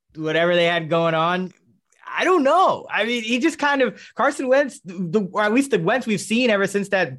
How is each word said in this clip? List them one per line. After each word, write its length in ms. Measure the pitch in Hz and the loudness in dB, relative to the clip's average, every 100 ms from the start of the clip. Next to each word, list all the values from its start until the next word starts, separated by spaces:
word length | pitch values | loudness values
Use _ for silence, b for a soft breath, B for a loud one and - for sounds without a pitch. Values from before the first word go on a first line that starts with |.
| _ - | _ -10
whatever 400 | 156 156 170 175 | -2 0 2 2
they 100 | 170 | 2
had 240 | 170 160 | 0 0
going 240 | 165 165 | 0 0
on? 400 | 160 165 180 185 - _ _ _ _ - | 0 0 -2 -6 -12 _ _ _ _ -12
I 120 | 151 | -4
don't 180 | 269 370 | 0 2
know. 460 | 269 330 349 117 - | 4 4 4 0 -4
I 160 | 180 220 | -4 -2
mean, 180 | 240 | -4
he 140 | 220 247 | -2 -2
just 220 | 302 - | 0 0
kind 240 | 285 277 | 0 2
of, 180 | 247 B B - | 0 B B -2
Carson 320 | 254 285 262 | -2 0 2
Wentz, 320 | 262 285 - | 2 2 -4
the, 460 | 170 185 175 202 180 | -14 -8 -2 -2 -2
or 120 | 202 | 0
at 100 | 208 | 2
least 160 | 233 277 | 2 2
the 100 | 208 | 0
Wentz 280 | 165 254 226 | 0 0 0
we've 120 | 202 | -4
seen 300 | - 226 254 | -2 0 2
ever 160 | 202 196 | 2 0
since 240 | 202 196 | -2 -2
that, 240 | 190 165 | -2 -2